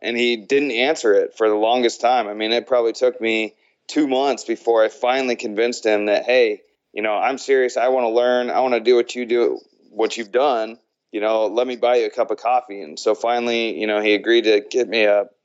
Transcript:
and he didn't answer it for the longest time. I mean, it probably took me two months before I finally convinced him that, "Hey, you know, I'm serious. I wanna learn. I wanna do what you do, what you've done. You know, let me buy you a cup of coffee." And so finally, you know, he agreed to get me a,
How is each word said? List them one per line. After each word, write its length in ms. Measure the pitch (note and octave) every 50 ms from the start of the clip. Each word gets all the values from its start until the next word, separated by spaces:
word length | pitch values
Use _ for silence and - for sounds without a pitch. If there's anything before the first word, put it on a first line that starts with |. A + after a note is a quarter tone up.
and 140 | - G#2+ A#2+
he 200 | A#2 A#2+ A#2+ A#2+
didn't 360 | A2 G2+ - C3+ C#3+ D3 C#3
answer 420 | A2+ A#2 B2+ C#3+ D#3+ - - A2 G2
it 220 | G2 F#2 - - -
for 100 | A2 A2
the 60 | G#2+
longest 460 | G#2+ G#2+ A2+ B2 B2+ A#2+ A#2 - -
time. 260 | - A#2 B2+ B2 A2
I 80 | G2+ G#2
mean, 180 | G#2+ A2 A2
it 140 | A#2 A#2+ A2
probably 260 | - C3 B2 A#2 A2+
took 280 | A2 - B2+ B2+ B2 -
me 340 | A2 A2+ A2+ A2 A2 G#2 - _ _ _ _ _ _
two 220 | - - D3+ D3 C#3
months 360 | C3 C3 C#3 C#3 B2 - -
before 400 | - A#2 - - A#2 A#2 A2+ A2
I 40 | G#2+
finally 480 | - - - B2 B2+ C3+ C3 B2+ A#2+
convinced 500 | - - A2+ G#2 G#2 A#2 A#2+ A#2+ - -
him 200 | A2 G#2+ G#2 G#2
that, 180 | G#2 G2+ - -
"Hey, 380 | A#2+ B2 B2+ A#2+ A2 G#2+ - _ _ _ _ _ _
you 100 | - -
know, 120 | G#2+ G#2+ G#2+
I'm 240 | G2 G2 B2 C3+ B2
serious. 380 | - C#3 C3+ C3 B2+ G2 -
I 120 | A#2+ A#2 C3
wanna 220 | C3 C3 A#2+ A2
learn. 400 | A2+ B2 B2 B2 B2 B2 B2 A#2+
I 100 | - A2+
wanna 200 | B2+ C3 B2 A#2
do 160 | A2 A#2+ B2
what 180 | A#2+ A#2 - -
you 120 | B2 B2
do, 340 | A2 A#2+ A#2+ A#2 D2 B1+ - - _ _ _ _ _
what 260 | G#2 G#2 A2 G#2+ -
you've 160 | A#2+ A2+ G2+
done. 440 | G2 B2 C#3 D3 A#2+ A2+ A2 G#2+ - - _ _ _ _ _ _
You 80 | - G#2
know, 260 | G#2 A2 A2 A2 A2
let 200 | G2+ G#2 A#2+ B2
me 100 | B2+ B2
buy 200 | A2+ A#2 A#2+ B2
you 100 | B2 A2+
a 40 | G#2+
cup 220 | - B2 A2 -
of 60 | G#2+ -
coffee." 440 | - A#2 B2+ B2 - - G2+ G2+
And 160 | F2+ D2 D#2+ -
so 160 | - A2+ G#2+
finally, 640 | - - A#2 A#2+ A#2+ A#2+ A#2+ A#2 A#2 A2+ A2 - -
you 80 | A2
know, 140 | G#2+ G#2 G#2+
he 140 | G#2 G#2+ G#2
agreed 300 | G2+ G2+ A2 A#2 A#2 G#2+
to 160 | A2 G#2+ G2+
get 280 | G2+ - - B2+ A#2+ G2
me 160 | G#2 A2+ G#2+
a, 220 | G#2 G2+ G#2 G2+ - _ _